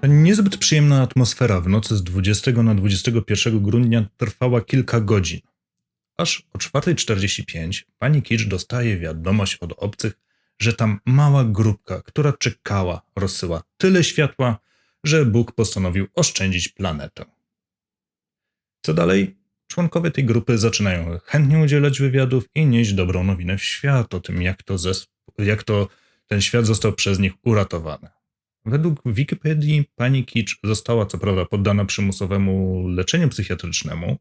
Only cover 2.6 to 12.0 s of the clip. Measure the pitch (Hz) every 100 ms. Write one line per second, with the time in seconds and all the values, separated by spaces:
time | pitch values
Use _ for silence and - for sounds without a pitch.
2.6 | 113 104 101 98 - 117 107 104 120 110
3.6 | 101 120 120 117 104 _ 107 - 127 123
4.6 | - 135 123 117 104 104 85 82 _ _
5.6 | _ _ _ _ _ - 170 - _ 95
6.6 | - 139 175 160 - 101 98 - - 82
7.6 | 82 92 - _ 127 147 - 113 110 92
8.6 | - 123 120 95 82 80 85 104 98 -
9.6 | 85 - 101 - 113 - _ _ _ _
10.6 | 110 113 110 101 - 131 147 139 120 98
11.6 | 113 101 - 92